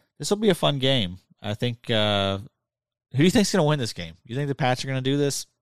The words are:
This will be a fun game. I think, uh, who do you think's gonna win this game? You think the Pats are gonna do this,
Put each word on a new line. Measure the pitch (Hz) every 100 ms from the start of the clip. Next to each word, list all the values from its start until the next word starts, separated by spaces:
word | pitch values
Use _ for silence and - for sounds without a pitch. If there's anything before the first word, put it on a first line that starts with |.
| _ -
This | 147
will | 208
be | 214
a |
fun | 175 151 143
game. | 131 135 90 92 _ _
I | 104
think, | 104 123 120 -
uh, | 113 107 101 98 98 - _ _ _ _ _ _
who | 127
do |
you | 180
think's | 226 196
gonna | 196
win | 151 151
this | 113
game? | - 82 82
You | -
think | 123 143
the | 135
Pats | 131 127
are | 135
gonna | 131
do | 131 143
this, | 143 - - _